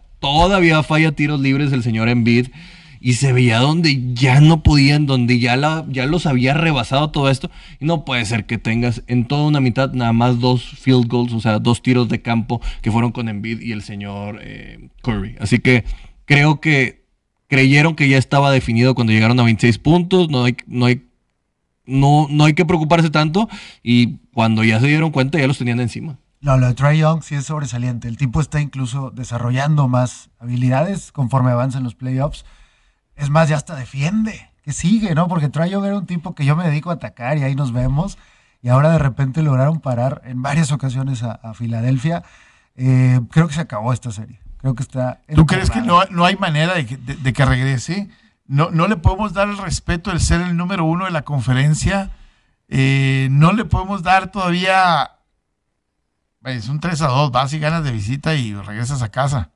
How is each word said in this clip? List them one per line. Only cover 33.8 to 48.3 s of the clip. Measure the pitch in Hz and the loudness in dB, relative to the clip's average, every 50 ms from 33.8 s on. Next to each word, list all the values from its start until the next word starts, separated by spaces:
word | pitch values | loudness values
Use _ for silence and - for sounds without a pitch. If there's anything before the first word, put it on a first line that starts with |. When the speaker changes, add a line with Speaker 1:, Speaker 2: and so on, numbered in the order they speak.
| 120 - - 135 139 180 214 220 220 220 170 120 - _ _ _ | -12 -10 -6 -6 -4 -2 -2 -2 -2 -4 -6 -10 -18 _ _ _
Speaker 2:
que | _ 143 | _ -10
sigue, | 127 - 165 175 226 220 220 180 151 | -6 -2 0 2 2 2 2 0 0
¿no? | 156 180 | 0 0
Porque | 170 180 160 147 143 | 0 0 -2 -2 -2
Trae | - 151 165 185 | -2 -2 -2 -2
Young | 196 202 196 | -2 -2 -2
era | 196 202 | -2 -4
un | 202 175 | -4 -6
tipo | - 175 170 - 180 - | -6 -8 -8 -8 -10 -8
que | - 143 | -4 -2
yo | 139 151 | 0 0
me | 170 180 | 0 0
dedico | 156 147 151 - 175 | -2 -2 -2 -4 -6
a | 170 | -8
atacar | - - 107 - - 120 131 156 147 | -8 -10 -12 -12 -8 -6 -4 -2 -2
y | 135 | -2
ahí | 135 139 | -2 -2
nos | 139 143 123 117 | -2 -4 -4 -2
vemos. | 123 127 127 139 147 190 202 - - _ _ _ _ _ _ _ _ | -2 -2 0 0 -2 -2 -4 -8 -14 _ _ _ _ _ _ _ _
Y | - 123 | -2 2
ahora | 127 135 147 160 | 2 4 4 4
de | 165 151 | 2 2
repente | 139 131 110 - 135 131 123 160 | 2 0 -2 -2 -4 -2 -2 0
lograron | 156 147 131 127 135 151 165 127 | 0 2 2 2 2 0 0 -2
parar | - 135 123 120 123 135 - - - | -4 -4 -2 -2 -2 -4 -4 -8 -10
en | 127 123 127 127 | -10 -8 -8 -4
varias | 139 147 165 156 127 | -2 0 0 0 0
ocasiones | 147 120 135 135 120 135 131 135 131 110 123 | -2 -4 -4 -4 -4 -4 -4 -4 -4 -4 -6
a, | 113 | -8
a | - - - 113 107 | -8 -10 -14 -16 -12
Filadelfia. | - 120 113 113 113 117 127 135 123 135 165 170 - - - - _ _ _ _ _ _ _ _ | -8 -6 -6 -4 -2 0 0 0 0 0 -2 -4 -4 -8 -12 -20 _ _ _ _ _ _ _ _
Eh, | 131 127 131 131 127 127 127 127 127 113 - | -2 0 2 4 4 4 4 4 2 0 0
creo | - 160 170 | 2 2 2
que | 160 143 | 2 0
se | 165 | -6
acabó | 139 - 113 104 110 123 | -6 -6 -8 -6 -4 -4
esta | 123 - - 117 | -4 -4 -6 -10
serie. | 98 107 107 - - - - - - | -10 -12 -14 -16 -18 -20 -20 -20 -14
Creo | - 131 135 120 | -6 -6 -4 -4
que | - 131 | -4 -8
está | - - 127 127 123 - - _ - 151 | -8 -6 -6 -6 -6 -8 -12 _ 0 4
Speaker 3:
¿Tú | 156 160 | 4 4
crees | 139 185 190 190 - | 4 2 0 0 0
que | - 254 | -2 -2
Speaker 2:
enterrado. | 233 247 - 180 294 285 | 0 2 2 2 2 2
Speaker 3:
no, | 190 | 0
no | 170 175 | 0 2
hay | 185 196 | 2 2
manera | 190 196 170 147 151 160 180 185 | 0 -2 -2 0 0 0 0 -2
de | 165 127 | -2 -4
que, | 107 135 | -6 -8
de, | 131 123 135 139 | -10 -10 -10 -10
de | - 131 131 - | -4 -4 -2 0
que | - 139 | 2 2
regrese? | 131 131 123 131 135 135 120 - 160 175 202 202 - - _ _ _ | 2 2 2 0 0 -2 -2 -4 -6 -6 -6 -8 -8 -14 _ _ _